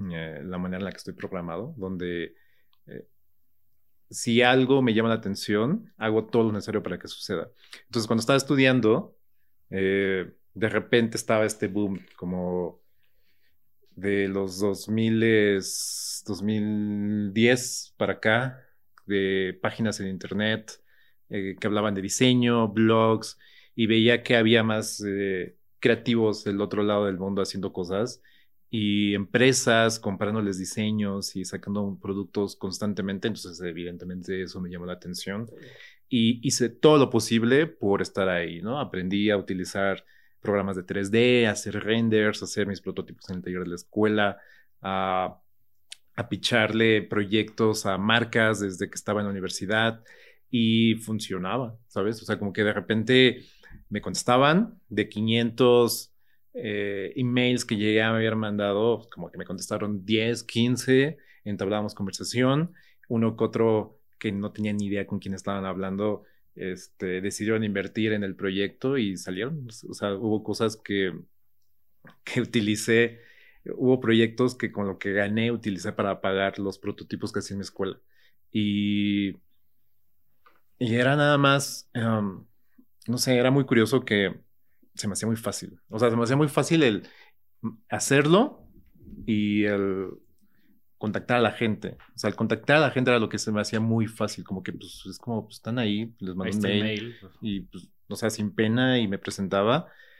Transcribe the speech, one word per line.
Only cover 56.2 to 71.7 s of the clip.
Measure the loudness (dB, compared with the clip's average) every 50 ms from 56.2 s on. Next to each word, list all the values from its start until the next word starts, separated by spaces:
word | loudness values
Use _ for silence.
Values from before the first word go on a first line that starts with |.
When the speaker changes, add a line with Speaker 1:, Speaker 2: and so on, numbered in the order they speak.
| _ _ _ _ _ _ -14
Speaker 1:
eh, | -10 -8 -6 -4 -4 -4 -4 -4 -6 -6 -6 -4 -2
emails | -2 0 2 2 4 4 2 0 0
que | -2 -2 0
llegué | 2 4 4 4
a | 4 4
haber | 2 2 2 2 0 0
mandado, | -2 -2 -2 0 0 0 2 2 2 2 0 0 -4 -10
como | -14 -14 -14 -12
que | -12 -12
me | -12
contestaron | -10 -10 -10 -8 -6 -6 -4 -4 -4 -4 -6 -2
diez, | 0 0 2 2 0 -2 -4 -6
quince, | -4 0 0 2 2 2 0 2 4 4 4 4 2 -2 -6 -14 -20 -20 -14 -8
entablábamos | -8 -6 -4 -2 -2 -2 -2 -2 -4 -6
conversación, | -6 -6 -6 -6 -8 -8 -4 0 2 2 4 4 2 0 -2 -6 -12 -20 -20 _ _ _ -4
uno | 0 0 2 0 2 0
que | 0
otro | 0 2 2 2 4 4 2 0 -2 -8 -20 _ _ _ _
que | -6 -4
no | -4 -4 -4 -6
tenía | -6 -4 -4 -2 -2
ni | -2 -2 -2
idea | -4 -4 -4
con | -4 -6 -8
quién | -6 -8 -8
estaban | -6 -6 -4 -4 -4 -4
hablando, | -6 -6 -6 -6 -4 -4 -2 -2 -2 -2 -4 -8 -14 -20 _ _ _ _
este, | -10 -8 -8 -8 -10 -12 -18 _ -8 -6 -4 -4 -4
decidieron | -4 -6 -6 -4 -2 0 0 0 0
invertir | 0 -2 -4 -4 -4 -4 -2 0 0 0
en | -2 -2
el | -6 -6
proyecto | -4 -4 -2 -2 -2 -2 -2 -4 -4 -4 -2 0 0
y | 0 -2 -2 -6
salieron. | -8 -8 -6 -6 -6 -6 -6 -8 -10 -12 -14 -16 -16 -14
O | -8
sea, | -6 -4 -4 -4
hubo | -2 -2 0 -2 -2 -2
cosas | -4 -2 0 0 -2 -2 -4
que, | -6 -4 -2 -2 -2 -2 -4 -8 -12 -18 _ _ _ _ _ _ _ _